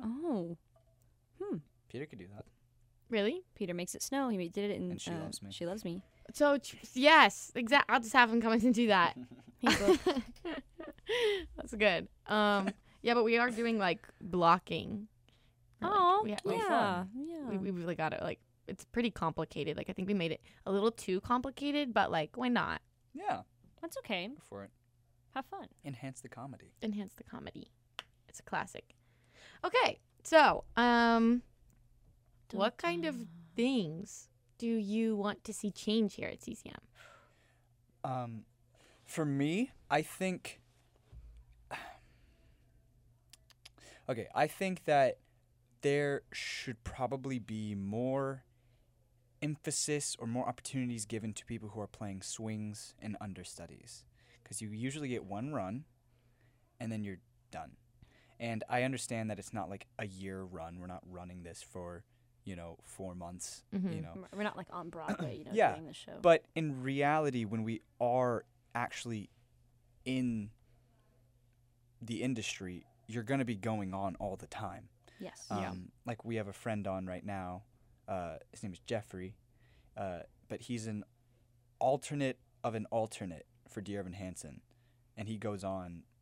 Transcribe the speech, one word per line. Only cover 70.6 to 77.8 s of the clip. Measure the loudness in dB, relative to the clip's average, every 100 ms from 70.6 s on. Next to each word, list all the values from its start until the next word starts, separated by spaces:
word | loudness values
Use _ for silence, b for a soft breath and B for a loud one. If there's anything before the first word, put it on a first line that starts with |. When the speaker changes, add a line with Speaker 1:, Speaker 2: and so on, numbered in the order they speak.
| _ _ _ _ _ _ _ _ _ _ _ _ _ -14
Speaker 2:
the | -6 -4
industry, | -2 -2 -4 -8 -8 -10 -14 _ -10
you're | -6
gonna | -2 -2
be | -2 -2
going | -2 -2 -2
on | -4 -4 -4
all | -6 -6
the | -10
time. | -10 -10 -10 -16 _ _ b
Speaker 1:
Yes. | -14 -14 -8
Speaker 3:
Yeah. | -6 -4
Speaker 2:
Um, | -8 -14 -14
like, | -12 -10
we | -6 -6
have | -6
a |
friend | -8 -4 -4 -2
on | -4 -6
right | -8
now. | -8 -8 -8 -10 -14 _